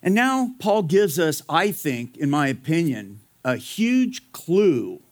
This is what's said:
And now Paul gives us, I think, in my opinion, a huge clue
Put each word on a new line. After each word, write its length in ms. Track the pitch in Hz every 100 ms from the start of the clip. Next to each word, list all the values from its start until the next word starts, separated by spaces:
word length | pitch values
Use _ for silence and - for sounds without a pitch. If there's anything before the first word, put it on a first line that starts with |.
And 100 | -
now 400 | 202 254 262 254 -
Paul 240 | 214 214
gives 360 | 170 190 202 147
us, 220 | 160 151 -
I 220 | 151 202
think, 440 | 180 151 123 123 -
in 140 | 143
my 180 | 147 139
opinion, 720 | 131 131 160 165 117 98 104 _ _
a 120 | 131 127
huge 760 | - - 226 254 254 - _
clue 720 | - - 185 208 135 98 92 _